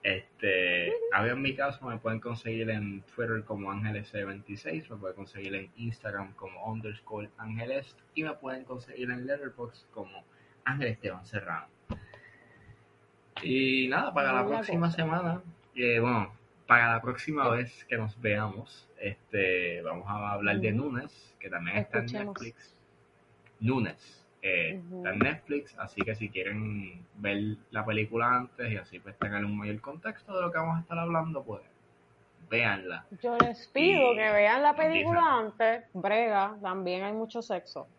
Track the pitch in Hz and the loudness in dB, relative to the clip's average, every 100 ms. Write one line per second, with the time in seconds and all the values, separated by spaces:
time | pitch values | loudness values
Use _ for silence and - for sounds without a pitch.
0 | 101 95 - _ 104 92 90 87 87 453 | 0 -2 -6 _ 2 4 4 2 2 0
1 | 453 98 113 127 135 135 139 - 127 113 | 2 4 4 2 -2 0 -2 -2 -8 -4
2 | 113 110 120 113 117 113 110 107 101 98 | -2 -2 -4 -6 -4 -4 -2 -2 -4 -8
3 | - - 113 113 110 104 98 101 107 104 | -12 -6 -2 -2 -4 -6 -6 -4 -4 -4
4 | 104 107 98 98 107 104 151 160 156 110 | -6 -8 -8 -10 -12 -10 -6 -8 -8 -10
5 | 95 92 95 101 98 98 95 - 117 110 | -10 -10 -14 -12 -8 -8 -10 -8 -8 -6
6 | 107 101 98 - 95 92 107 110 107 107 | -8 -8 -8 -12 -14 -10 -8 -6 -8 -12
7 | - 107 104 - 110 113 120 139 135 - | -10 -10 -10 -12 -10 -8 -4 -6 -6 -20
8 | _ - 156 - 131 131 131 127 - 123 | _ -6 -6 -6 -8 -10 -10 -12 -12 -8
9 | 123 123 131 143 139 - 117 - _ 110 | -6 -4 -4 -4 -6 -10 -12 -12 _ -14
10 | 98 95 - _ - _ - 139 123 110 | -14 -14 -20 _ -20 _ -4 -2 -2 -2
11 | 101 90 98 104 90 80 - _ - - | -6 -8 -6 -6 -4 -8 -8 _ -10 -10
12 | - - - - - - - - _ _ | -10 -20 -20 -20 -20 -20 -20 -20 _ _
13 | _ _ _ - - 131 135 131 127 147 | _ _ _ -8 0 4 4 4 4 2
14 | 139 143 135 127 131 143 214 170 170 165 | 2 2 4 4 2 0 0 2 2 2
15 | 160 170 175 180 - - _ 127 123 117 | 0 0 0 -2 -6 -20 _ 0 2 4
16 | 120 120 98 - _ _ - 120 117 113 | 4 2 0 -6 _ _ 6 8 8 4
17 | 131 120 - 151 131 117 120 - - 117 | 0 -6 -4 2 4 2 0 -10 -6 -4
18 | 107 107 113 104 107 98 - - - - | -4 -2 0 0 0 -6 -14 -20 -20 -8
19 | 101 101 _ 104 95 90 87 87 82 87 | -8 -8 _ 2 4 4 0 -4 -6 -6
20 | 95 104 104 101 101 98 107 107 143 123 | -6 -4 -2 0 2 2 2 2 0 -4
21 | 143 - - _ 95 87 175 208 202 - | -8 -16 -20 _ -8 -6 -2 -2 0 -2
22 | 120 160 208 190 117 - - _ _ _ | -2 -6 -6 -8 -12 -14 -20 _ _ _
23 | _ _ _ _ - _ 110 131 98 - | _ _ _ _ -20 _ 0 2 0 -4
24 | - - _ _ 95 90 117 196 175 180 | -20 -20 _ _ 0 2 0 -2 -10 -6
25 | 175 98 135 160 - 143 - - 101 - | -4 2 2 2 -4 -4 -4 -10 -10 -4
26 | 101 107 104 95 92 107 107 104 95 90 | -2 -2 -6 -4 -4 -4 -4 -6 -8 -14
27 | 87 104 101 101 107 107 - 107 110 107 | -20 -6 -2 0 -2 -4 -6 -4 0 0
28 | 107 117 120 123 123 - 117 104 87 90 | 0 2 2 2 0 -6 -4 -4 -8 -16
29 | 98 98 101 101 104 104 104 107 139 156 | -16 -6 -2 -2 -2 -2 -4 -6 -8 -8
30 | 214 214 - 185 175 165 165 165 165 170 | -10 -10 -6 -2 -2 0 0 -2 -2 -4
31 | 170 165 160 147 117 98 - _ _ _ | 0 0 0 -4 -6 -10 -12 _ _ _
32 | _ _ _ _ - 113 113 98 90 87 | _ _ _ _ -4 2 2 0 -4 -10
33 | - 190 240 233 240 233 - 277 339 381 | -12 -6 -4 2 2 2 -4 4 4 8
34 | 254 220 214 208 208 247 294 294 320 330 | 6 6 4 6 6 8 6 6 4 4
35 | 311 339 320 254 220 - 226 226 - 185 | 4 6 6 4 0 2 2 2 -4 -4
36 | 196 214 233 208 196 214 196 190 180 180 | 2 4 4 4 2 -2 -4 -2 -2 -2
37 | 196 220 220 233 226 185 - 147 - | -2 -4 -4 -6 -4 -6 -6 -14 -14